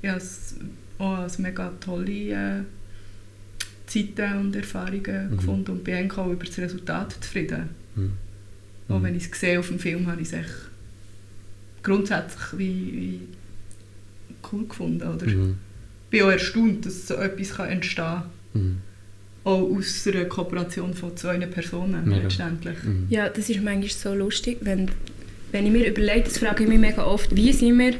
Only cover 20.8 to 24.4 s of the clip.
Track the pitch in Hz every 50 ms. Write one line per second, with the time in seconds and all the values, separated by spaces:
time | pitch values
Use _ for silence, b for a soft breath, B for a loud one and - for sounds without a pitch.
20.8 | 175 180 185 - - 175 170 - - 175 180 180 180 175 - 180 165 - - 175
21.8 | 180 196 185 170 165 160 101 95 92 95 95 95 175 170 165 165 - 170 170 -
22.8 | - 113 104 92 92 95 233 214 208 196 - - 208 - 226 196 208 208 202 196
23.8 | 196 196 - - - 202 196 196 196 202 202 -